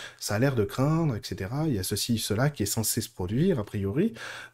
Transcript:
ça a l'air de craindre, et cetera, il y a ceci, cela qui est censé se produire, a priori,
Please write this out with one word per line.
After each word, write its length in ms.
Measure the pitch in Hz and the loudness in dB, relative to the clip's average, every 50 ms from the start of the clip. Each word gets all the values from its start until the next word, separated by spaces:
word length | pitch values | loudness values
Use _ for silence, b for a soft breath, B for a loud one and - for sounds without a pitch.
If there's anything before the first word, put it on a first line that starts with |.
| B B B B | B B B B
ça 160 | - - 104 | -6 -2 0
a 40 | 107 | 2
l'air 160 | 131 143 131 | 2 4 4
de 100 | 117 101 | 2 2
craindre, 520 | 101 - - 131 147 156 165 165 151 113 | 0 0 2 2 2 4 4 2 2 0
et 40 | 101 - | -2 -4
cetera, 440 | - 95 85 95 95 127 143 160 | -6 -6 -6 -4 -4 -2 -2 0
il 80 | 160 123 | 0 0
y 40 | 95 | 0
a 40 | 90 | 0
ceci, 360 | - 107 101 - - 117 110 | -2 -2 -2 0 0 0 0
cela 320 | - - 104 104 135 151 | 0 0 0 2 2 2
qui 120 | 147 - 104 | 2 0 -2
est 40 | |
censé 340 | - - 117 104 - - 117 | -2 0 0 0 0 0 -2
se 80 | - - | -4 -4
produire, 500 | - - 92 92 107 127 170 196 175 123 | -6 -6 -4 -2 0 2 4 4 2 2
a 60 | 101 | -2
priori, 500 | - - 104 98 98 104 147 202 226 226 B B B B B B B | -4 -4 -2 -2 0 2 2 2 0 0 B B B B B B B